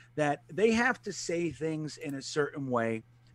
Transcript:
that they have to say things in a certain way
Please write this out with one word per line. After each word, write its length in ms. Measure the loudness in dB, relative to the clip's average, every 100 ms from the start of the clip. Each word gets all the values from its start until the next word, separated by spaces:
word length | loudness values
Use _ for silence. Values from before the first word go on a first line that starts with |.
| -10 0
that 280 | 0 0 -4
they 220 | 2 4
have 300 | 6 2 0
to 100 | -6
say 380 | -8 -4 -2 -2
things 460 | -2 -4 -4 -6 -8
in 180 | -8 -8
a 60 |
certain 480 | -4 -2 -2 -2 0
way 340 | 2 2 0 -6 -20 _